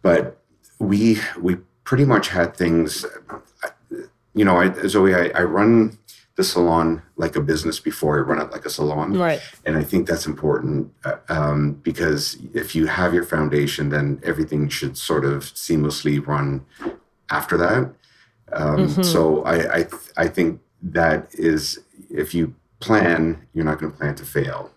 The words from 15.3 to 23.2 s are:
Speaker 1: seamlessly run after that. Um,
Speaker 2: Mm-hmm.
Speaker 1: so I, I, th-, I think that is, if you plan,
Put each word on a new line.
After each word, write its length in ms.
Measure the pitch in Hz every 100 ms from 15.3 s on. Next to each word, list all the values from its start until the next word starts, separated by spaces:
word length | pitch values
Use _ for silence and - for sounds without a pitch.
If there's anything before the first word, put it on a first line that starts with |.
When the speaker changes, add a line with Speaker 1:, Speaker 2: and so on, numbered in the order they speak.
| 71
Speaker 1:
seamlessly 800 | - - - 80 73 71 76 73
run 400 | 71 73 71 69 - _ - - _ _ -
after 260 | 76 - 87
that. 320 | 85 117 131 - _ _ _ _ -
Um, 360 | - 76 76 76
Speaker 2:
Mm-hmm. 140 | 76
Speaker 1:
so 400 | 180 160 80 76
I, 100 | - 85 80
I, 80 | 82
th-, 300 | 85 - - -
I 120 | 80
think 320 | - 85 82 _ _
that 460 | 92 85 82 76 -
is, 440 | - 82 78 71 - _ - -
if 240 | 76 78
you 200 | 85 82 - _ _
plan, 680 | - 110 87 82